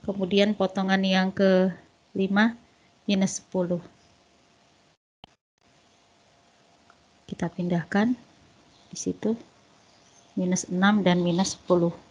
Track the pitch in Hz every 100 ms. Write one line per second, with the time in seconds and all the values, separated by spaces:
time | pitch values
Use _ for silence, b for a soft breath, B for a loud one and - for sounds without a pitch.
0 | - 196 185 196 202 214 190 - 190 190
1 | 190 185 190 190 190 185 185 175 - _
2 | _ 196 190 202 226 226 b b b _
3 | - 202 190 - _ 190 175 175 - _
4 | _ _ _ _ _ _ _ _ _ _
5 | _ _ - _ _ _ _ _ _ _
6 | _ _ _ _ _ _ _ _ _ _
7 | _ _ - - 175 - 175 175 160 196
8 | 226 247 - _ _ _ _ _ _ -
9 | - 180 208 226 - _ _ _ _ _
10 | _ _ _ - 180 185 - 180 196 208
11 | 180 175 175 170 190 - - 180 170 165
12 | -